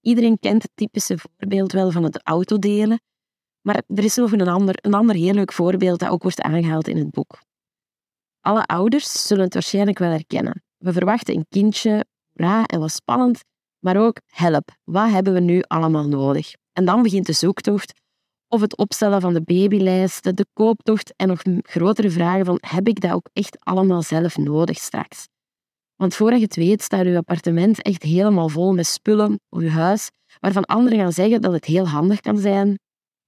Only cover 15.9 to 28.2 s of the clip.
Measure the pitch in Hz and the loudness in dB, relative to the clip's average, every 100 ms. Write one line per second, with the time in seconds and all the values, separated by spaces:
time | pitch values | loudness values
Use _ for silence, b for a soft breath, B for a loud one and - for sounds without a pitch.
15.9 | 156 147 143 135 143 156 - _ - 180 | 0 0 0 0 -2 -6 -16 _ -2 2
16.9 | 214 226 190 185 156 170 - - 202 - | 4 2 0 -2 0 0 -2 -2 -2 -4
17.9 | - _ _ _ _ - 233 208 - 208 | -20 _ _ _ _ -4 -2 0 -2 -4
18.9 | - 208 202 180 170 165 180 196 208 190 | 0 0 2 0 0 0 2 2 2 2
19.9 | 185 185 - 190 185 196 - 220 220 - | 2 0 -2 -4 -2 -4 0 0 0 0
20.9 | 214 - - 190 175 190 175 - 170 180 | -2 -4 -4 -2 -2 -2 -4 -4 -2 0
21.9 | 214 208 170 170 190 185 175 - 170 208 | 2 0 0 0 0 0 -2 -2 -2 0
22.9 | 208 180 175 - - 202 - - 185 190 | 0 -2 -4 -6 -6 -6 -8 -4 0 2
23.9 | 180 160 160 170 - 143 151 170 160 - | 2 0 -2 -2 -2 -2 0 0 -4 -8
24.9 | - - - - _ _ _ _ _ _ | -10 -10 -14 -20 _ _ _ _ _ _
25.9 | - 185 - 214 247 214 - 170 214 - | -4 -2 2 2 2 0 0 0 0 -2
26.9 | 196 180 175 - 170 170 170 196 214 - | 0 2 0 -2 -4 0 2 2 2 -2
27.9 | 180 151 175 | -4 0 2